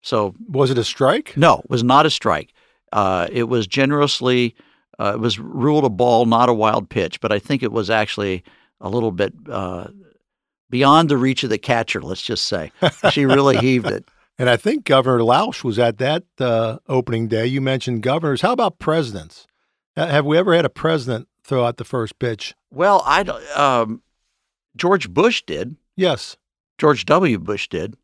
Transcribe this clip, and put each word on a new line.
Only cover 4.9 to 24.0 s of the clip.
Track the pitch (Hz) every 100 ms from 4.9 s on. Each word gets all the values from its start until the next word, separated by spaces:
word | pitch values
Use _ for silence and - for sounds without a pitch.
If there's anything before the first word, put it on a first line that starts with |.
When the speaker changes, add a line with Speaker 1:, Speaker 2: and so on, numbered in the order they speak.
| -
Speaker 1:
uh, | 107 113
it |
was | 113 95
ruled | - - 131 151
a | 135
ball, | 95 123 117 117
not | 113 123
a |
wild | 117 110 117 104
pitch, | 110 85 -
but | 104
I | 104
think | - 139
it | 120
was | 113 98
actually | 110 107 - 101 92 - _ _ _
a | 98
little | 117 113
bit, | 90 98 - -
uh, | - 92 90 - 202 185 _ _ _ _ _ _
beyond | 127 139 156 165
the | 139
reach | 131 131
of | 123
the | 107
catcher, | - 117 110 92
let's | 71 92
just | - 110
say. | - 92 78 _ 170 - 190
She | 147 135
really | 135 139 123
Speaker 2:
<laughs> | 127
Speaker 1:
heaved | 127 104
it. | 98 - _ _ -
Speaker 2:
And | 127
I | 120
think | 214 294
Governor | - 135 127 123
Lausch | 113 135 220 -
was | 131 107
at | 117 107
that, | 131 160 _ _
uh, | 127 113 113 113 -
opening | 131 123 113 113
day. | 110 120
You | 135
mentioned | 131 131 - 117
governors. | 127 151 160 131
How | 196
about | 254 214 -
presidents? | - 160 127 98 78 - _ _ _ _ _ -
Uh, | 160
have | 147
we | 143 156
ever | 190
had | 170
a | 147
president | - 160 160 123 117 - _
throw | - 135
out | 120 117
the |
first | 120 131 110 -
pitch? | 123 110 - - _
Speaker 1:
Well, | 131 185 196
I | 143 165
don't, | 185 131 147 143
um, | 143 123 110 113